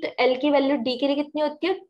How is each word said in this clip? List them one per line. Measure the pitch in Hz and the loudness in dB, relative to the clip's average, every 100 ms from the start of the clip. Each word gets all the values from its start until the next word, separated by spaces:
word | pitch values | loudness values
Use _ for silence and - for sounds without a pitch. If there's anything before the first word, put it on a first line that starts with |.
| - | -6
तो | - 254 | 0 0
L | 254 | 2
की | 294 | 2
वैल्यू | 277 269 277 | 2 2 0
D | 240 240 | -2 -2
के | 277 | 0
लिए | 285 | 0
कितनी | 294 302 | -2 -2
होती | 294 302 339 | -4 -2 -4
है? | 381 | -4